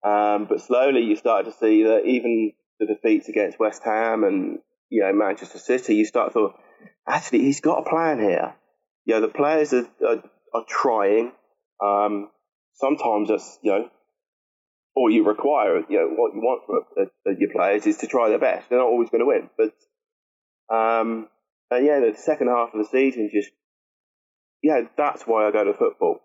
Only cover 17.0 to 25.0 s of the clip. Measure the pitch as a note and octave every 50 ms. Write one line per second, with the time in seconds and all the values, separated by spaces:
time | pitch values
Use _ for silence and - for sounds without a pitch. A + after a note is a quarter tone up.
17 | G2 F#2+ _ _ _ G2+ G2 - G2+ - - - - G2 G2+ G#2+ G2+ G#2+ G#2 -
18 | - - - B2+ A#2 A2 G#2+ - - B2+ F#2 F2+ - _ B2 B2 B2+ A#2 A#2 A#2+
19 | A#2 A2+ - A#2 A#2 C#3 D3 - - - _ - A2+ G#2+ _ _ _ _ _ _
20 | _ _ _ _ _ _ _ _ _ _ _ _ _ - A2 A2+ A2+ A2+ A2+ A2+
21 | A2 A2+ A2+ A2+ A2 - _ _ _ _ _ _ _ _ B2 B2 C3 D3 D3+ C#3
22 | B2+ A2 G#2 - - - D3+ D3 C3 B2 B2 A#2+ A#2 A#2 - G#2+ G#2+ - - C3
23 | C3+ C3+ B2+ B2 A2 G#2 G#2 G#2 G2+ - _ _ _ _ _ _ _ _ _ _
24 | _ _ _ _ _ _ _ _ _ _ _ _ - D3+ D#3 B2+ A2 - _ -